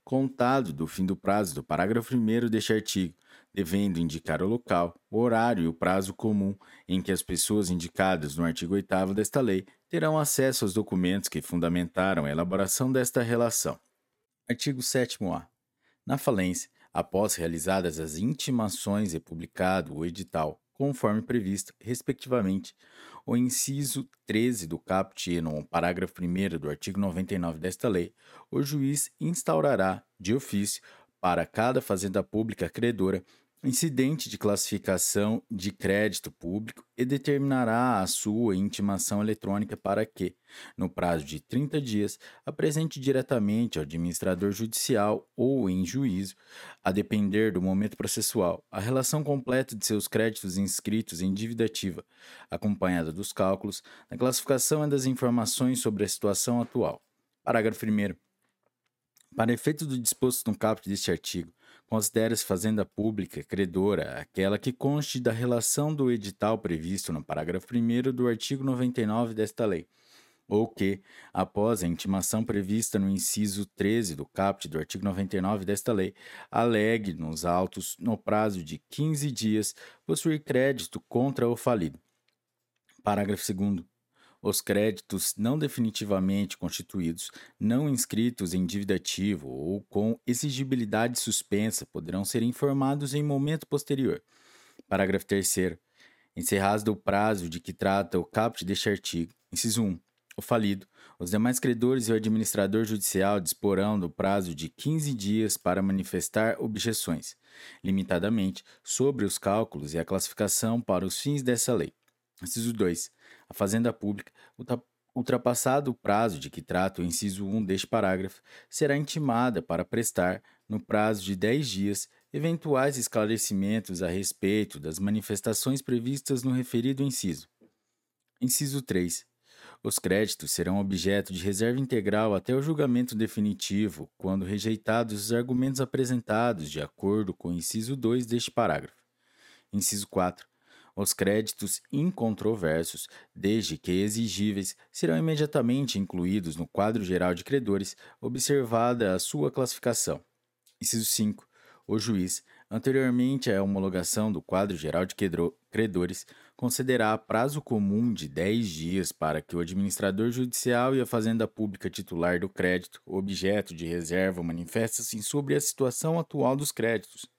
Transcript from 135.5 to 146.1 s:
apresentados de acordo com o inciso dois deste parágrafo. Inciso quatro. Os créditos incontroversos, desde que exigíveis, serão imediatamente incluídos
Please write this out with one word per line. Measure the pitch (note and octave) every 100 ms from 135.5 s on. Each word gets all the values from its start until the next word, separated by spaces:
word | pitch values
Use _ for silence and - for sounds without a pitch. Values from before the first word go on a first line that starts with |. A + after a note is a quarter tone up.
| B2+ C3 C3
apresentados | C3 C3 B2+ B2 - G#2+ A#2+ G2 D2+
de | D2+
acordo | D2 - G2 G#2+ G2
com | - E2+
o |
inciso | F2 - A2 A2 C3+
dois | A2+ B2 A#2+
deste | A#2+ -
parágrafo. | - G#2 D2 - _ _ _ _ _ - - _
Inciso | G2+ - G#2 G2+
quatro. | F#2+ F2+ - - _ _ - - -
Os | G2+
créditos | - F#2+ G#2 A2 - G2+ - -
incontroversos, | C#3 E3+ - A2+ G2+ G#2+ A2 E2 D#2+ E2+ - - - - -
desde | G2 A2+ G2 D#2+
que | -
exigíveis, | F2+ G#2 A2 A2+ F#2 G#2 G2+ F#2 - _
serão | - E3+ E3
imediatamente | D#3+ D#3 D3 D3 A#2+ C3 C3 G2+
incluídos | F#2+